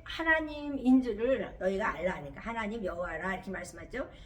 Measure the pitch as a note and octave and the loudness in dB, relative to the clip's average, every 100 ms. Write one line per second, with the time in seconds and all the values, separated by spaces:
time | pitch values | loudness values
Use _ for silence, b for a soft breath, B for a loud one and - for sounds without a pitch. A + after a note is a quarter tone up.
0 | - - E4 D#4+ D4+ D4 D4 C#4 B3 C4 | -10 -2 4 4 2 -6 -6 2 8 8
1 | B3 G#3 A#3+ B3 D#3+ - F#3 G3 G#3+ - | 6 0 2 2 0 0 0 2 -2 0
2 | F#3+ - C#3+ F3 A3 A#3 G#3 A#3 F#3 E3+ | -2 -2 -8 -10 -8 -4 -4 -4 -4 -4
3 | F3+ D#3+ F#3 F#3 - F3 F3+ E3+ E3+ A#3+ | -6 -4 -4 -4 -4 -8 -8 -14 -10 -8
4 | D#4+ B | -8 B